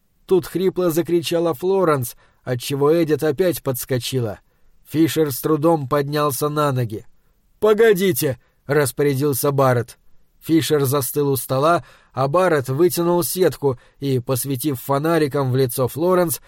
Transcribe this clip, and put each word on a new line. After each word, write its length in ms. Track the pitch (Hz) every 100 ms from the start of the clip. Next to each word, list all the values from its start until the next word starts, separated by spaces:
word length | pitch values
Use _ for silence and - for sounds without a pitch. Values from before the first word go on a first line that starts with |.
| _ _ -
Тут 200 | 190 -
хрипло 460 | 170 185 175 180
закричала 640 | 156 160 170 160 170 170
Флоренс, 640 | 156 180 190 175 143 123 - _ _
отчего 480 | - 123 - 139 143
Эдит 300 | 165 160 147
опять 400 | 156 139 185 139
подскочила. 760 | - 127 - 127 - 131 117 92 _ _ _ _ _
Фишер 440 | 151 160 156 156
с 100 | 127
трудом 480 | 151 156 160 165 131
поднялся 600 | 147 143 151 147 139 147
на 220 | 151 147
ноги. 340 | 127 117 104 - _ _ _ _ _
"Погодите!" 800 | 214 208 226 190 196 151 147 123 _ _ -
распорядился 840 | 151 147 - 147 135 147 135 147
Барретт. 460 | 139 135 120 113 - - - _ _ -
Фишер 400 | 160 139 151 139
застыл 440 | 143 127 147 143
у 60 | 135
стола, 460 | - 131 151 170 - - _
а 140 | - 143
Барретт 420 | 175 185 156 131
вытянул 540 | 135 175 170 170 175
сетку 560 | 165 185 175 - 143 123 _ _
и, 200 | 139 131
посветив 600 | 120 131 135 135 156 135
фонариком 720 | - 139 156 165 151 143 135
в 40 | 127
лицо 320 | 131 127 123
Флоренс, 520 | 127 175 185 175 -